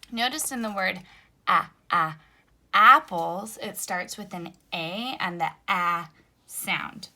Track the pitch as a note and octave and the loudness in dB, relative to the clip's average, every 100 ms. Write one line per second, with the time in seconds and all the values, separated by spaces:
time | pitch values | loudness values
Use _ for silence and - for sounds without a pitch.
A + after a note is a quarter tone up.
0 | - A#3 A#3+ D#4 - C4 A3+ G3+ F#3+ F#3 | -10 -4 -4 -2 -6 -6 -6 -2 -2 -4
1 | - - _ _ - F3+ - _ _ F3 | -10 -20 _ _ 0 0 0 _ _ 0
2 | D#3+ D#3 _ _ _ _ _ G3 A3 C#4 | 0 -4 _ _ _ _ _ 8 10 10
3 | D#4 F3+ E3 F3 A3 - A3 G3 - F3+ | 6 -2 -2 -4 -8 -10 -10 -8 -6 -6
4 | F3+ - G3 F#3 E3+ - _ F3 E3 F#3+ | -6 -12 -12 -10 -12 -14 _ -6 -4 -6
5 | B3 - F3+ F3 D#3+ - - F#3+ F3 E3+ | -8 -4 -6 -2 -4 -4 -2 0 2 0
6 | E3 _ _ _ _ - - E3 D2 - | -4 _ _ _ _ -10 -4 -4 -4 -12
7 | - | -18